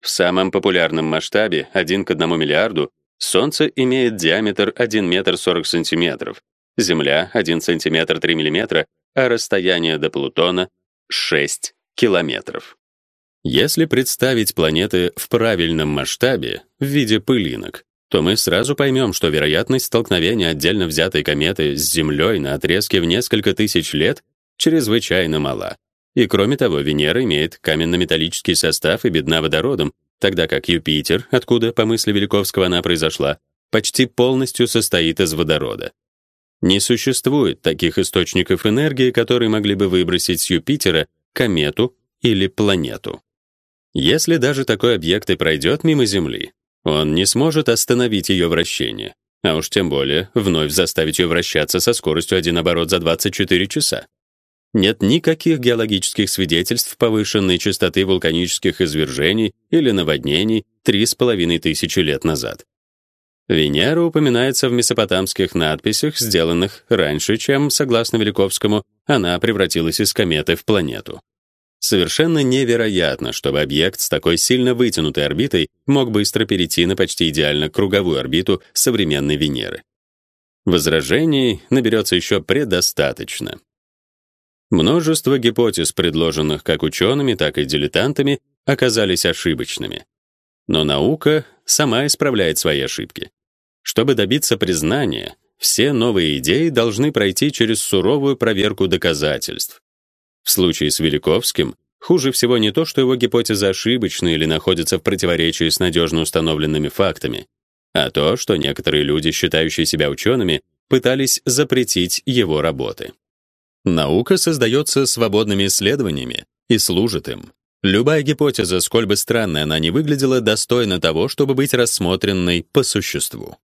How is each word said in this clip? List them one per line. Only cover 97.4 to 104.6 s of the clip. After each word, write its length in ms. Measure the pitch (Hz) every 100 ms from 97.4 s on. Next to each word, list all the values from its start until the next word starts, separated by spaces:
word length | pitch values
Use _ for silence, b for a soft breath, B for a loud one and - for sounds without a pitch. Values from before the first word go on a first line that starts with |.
| 143
через 280 | - 113 110
суровую 580 | - 98 92 143 139 135
проверку 500 | 113 101 104 101 95
доказательств. 920 | 90 90 76 76 65 - - - - _ _ _ _ _ _
В 80 | -
случае 400 | - 90 82 76
с 100 | -
Великовским 760 | 80 73 - 87 - - 73 - _ _
хуже 340 | - 175 135
всего 260 | 127 120 123
не 120 | 107
то, 140 | 104
что 160 | 160 -
его 160 | 127 127
гипотезы 500 | 120 123 113 104 98
ошибочны 680 | 95 110 123 98 - 87
или 100 | 80
находятся 540 | 78 78